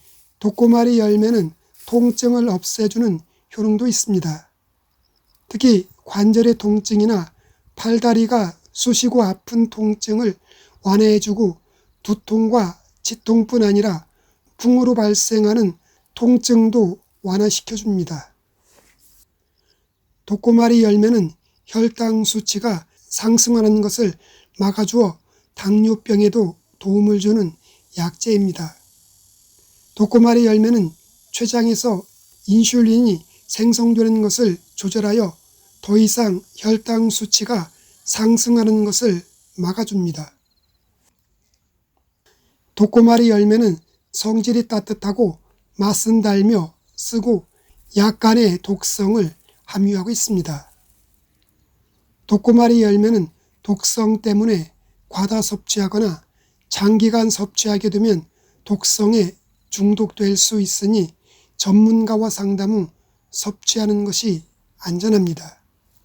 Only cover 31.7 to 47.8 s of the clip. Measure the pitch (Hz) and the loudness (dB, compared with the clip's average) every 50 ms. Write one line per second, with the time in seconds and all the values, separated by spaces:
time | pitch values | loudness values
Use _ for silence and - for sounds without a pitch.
31.7 | 226 220 - 247 202 175 - _ _ _ _ _ _ _ - 202 196 226 226 - | 0 -2 -2 -4 -4 -4 -6 _ _ _ _ _ _ _ -4 0 2 2 2 2
32.7 | 247 247 233 220 226 233 247 220 185 165 - _ _ _ _ - - - 220 233 | 2 2 2 4 4 2 2 2 0 -2 -6 _ _ _ _ -14 -6 -2 0 0
33.7 | 226 240 233 233 233 226 226 226 220 220 214 208 202 240 240 202 175 - _ _ | 0 2 0 0 2 2 2 2 0 0 0 -2 -2 0 0 0 -2 -4 _ _
34.7 | _ - - 190 185 226 214 202 208 233 214 175 - _ _ _ _ _ _ _ | _ -10 -8 -6 -4 -4 -2 -2 0 0 -2 -2 -6 _ _ _ _ _ _ _
35.7 | _ _ - 202 202 220 220 214 - 240 233 208 180 185 - _ _ - - 214 | _ _ -4 0 2 4 4 2 2 0 -2 -2 -2 -4 -8 _ _ -8 -4 -2
36.7 | 220 214 214 - 233 226 226 220 202 - 220 214 - - 214 214 240 196 165 - | -2 -2 -2 -4 -2 -2 -2 -2 -2 -4 -6 -4 -4 -4 -4 -4 -4 -6 -6 -8
37.7 | _ _ _ _ _ _ - - - 220 220 220 233 226 - 240 233 233 220 220 | _ _ _ _ _ _ -12 -10 -6 -2 0 2 2 2 2 0 0 2 2 2
38.7 | 214 214 208 208 196 - 247 226 185 175 - _ _ _ _ _ _ - 175 175 | 2 0 0 -2 -2 -2 -2 -2 -2 -2 -6 _ _ _ _ _ _ -8 -6 -6
39.7 | 190 226 220 214 202 196 180 170 147 151 151 - - _ _ _ _ _ _ _ | -6 -6 -6 -6 -4 -4 -4 -4 -6 -8 -12 -18 -20 _ _ _ _ _ _ _
40.7 | _ _ _ _ _ _ _ _ _ _ _ _ _ _ _ _ _ _ _ _ | _ _ _ _ _ _ _ _ _ _ _ _ _ _ _ _ _ _ _ _
41.7 | _ _ _ _ _ _ _ _ _ _ _ _ _ _ _ _ _ _ _ _ | _ _ _ _ _ _ _ _ _ _ _ _ _ _ _ _ _ _ _ _
42.7 | _ - 208 208 - 233 233 233 233 233 233 233 214 202 208 208 214 233 233 202 | _ 0 0 2 4 6 6 6 6 6 4 4 4 4 4 4 4 4 2 2
43.7 | 165 165 _ _ _ _ _ _ - - - 214 220 226 196 240 220 240 233 - | 0 -2 _ _ _ _ _ _ -12 -8 -6 -4 -2 -2 -2 0 -2 -2 -2 -2
44.7 | 226 208 202 - 214 - - 202 190 240 240 180 165 - _ _ _ _ _ _ | -4 -6 -6 -6 -8 -8 -6 -6 -2 0 -2 -2 -2 -6 _ _ _ _ _ _
45.7 | _ - 196 208 196 - - 226 226 226 208 214 202 196 196 220 233 196 160 160 | _ -4 -2 -2 -2 -2 0 0 0 2 2 2 2 2 2 2 2 0 -2 -4
46.7 | _ _ _ _ _ - - - 233 233 196 247 226 180 - _ _ _ _ _ | _ _ _ _ _ -14 -10 -8 -6 -4 -2 -2 -2 -2 -4 _ _ _ _ _
47.7 | _ _ | _ _